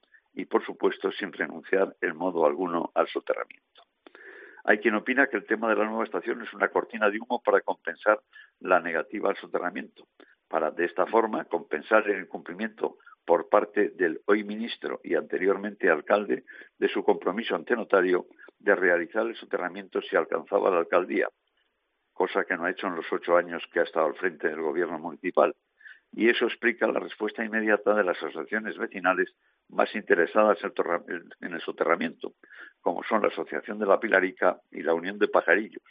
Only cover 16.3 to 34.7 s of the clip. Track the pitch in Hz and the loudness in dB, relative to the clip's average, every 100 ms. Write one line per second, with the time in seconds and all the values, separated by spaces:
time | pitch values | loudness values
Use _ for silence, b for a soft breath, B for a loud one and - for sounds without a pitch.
16.3 | - - B B - 101 107 98 98 98 | -4 -6 B B -2 -2 0 0 2 0
17.3 | 101 113 90 - 117 98 98 90 90 - | -4 -4 -4 -2 -4 2 2 4 0 -2
18.3 | B B _ - 90 92 87 82 110 117 | B B _ 0 4 4 2 0 -4 -4
19.3 | - 92 95 87 95 95 101 - 90 78 | -6 -8 -6 -6 -8 -8 -8 0 0 0
20.3 | 85 76 98 101 87 82 90 90 85 57 | -4 0 2 4 2 2 0 2 -2 -2
21.3 | _ _ _ _ _ _ _ _ - 92 | _ _ _ _ _ _ _ _ -4 0
22.3 | 101 90 90 87 92 98 82 - 90 - | 0 -2 -2 -2 -4 -4 -6 -4 -4 2
23.3 | 85 85 85 - 85 76 82 78 - 90 | 2 2 -6 -4 0 0 2 0 0 -4
24.3 | 76 85 78 80 78 85 80 82 71 90 | -2 -4 -2 -2 0 -2 -4 -8 -6 -2
25.3 | - 90 - _ B B B B - 110 | 2 2 0 _ B B B B 0 2
26.3 | 117 117 - 120 113 113 - 92 - 107 | 2 0 0 -2 0 0 0 -4 -6 -6
27.3 | - 110 110 110 104 - 107 90 82 78 | -4 -4 -2 2 2 4 2 2 0 -4
28.3 | 80 - 107 107 85 113 98 90 90 90 | -6 -4 -4 -6 -8 -8 -2 0 2 0
29.3 | _ _ _ _ - 107 110 - 98 - | _ _ _ _ 0 0 0 0 2 4
30.3 | 110 107 98 98 - 87 85 - 87 - | 4 4 2 -2 -4 -2 -2 -4 -10 -12
31.3 | - 95 82 - - 80 85 82 - - | -16 -12 -10 -8 -4 0 0 -2 -8 -16
32.3 | _ B B B B 95 87 - 110 101 | _ B B B B -4 -4 -2 0 0
33.3 | - - 73 - 107 101 92 110 95 92 | -2 -6 -8 -8 -2 2 2 4 2 2
34.3 | - 92 - _ | 2 0 0 _